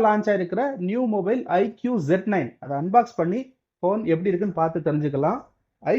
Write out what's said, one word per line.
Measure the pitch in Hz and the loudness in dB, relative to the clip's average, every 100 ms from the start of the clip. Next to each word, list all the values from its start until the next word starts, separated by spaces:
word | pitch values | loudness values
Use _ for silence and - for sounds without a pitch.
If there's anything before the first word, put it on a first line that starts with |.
லான்ச் | 214 214 208 | 6 4 2
ஆயிருக்கிற | 196 175 185 277 269 | 0 0 -2 -2 -2
நியூ | 180 233 247 | -4 -2 0
மொபைல் | 208 185 254 - 180 | 0 0 -2 0 0
ஐ | 220 - | 0 -2
க்யூ | 247 233 143 | -2 0 2
ஜெட் | 190 208 | 0 2
நைன். | 196 120 - | -2 -2 -8
அதை | 135 139 | -8 -6
அன்பாக்ஸ் | 175 233 233 - | 2 2 2 0
பண்ணி | 165 226 262 _ _ _ | -2 -2 -6 _ _ _
ஃபோன் | 175 214 165 | -2 0 0
எப்படி | 160 190 | 0 0
இருக்குன்னு | 175 202 160 | 0 -2 0
பார்த்து | 165 170 151 | -2 0 0
தெரிஞ்சுக்கலாம். | 151 147 139 151 254 - _ _ _ | 0 0 0 0 -2 -8 _ _ _
ஐ | 151 | -2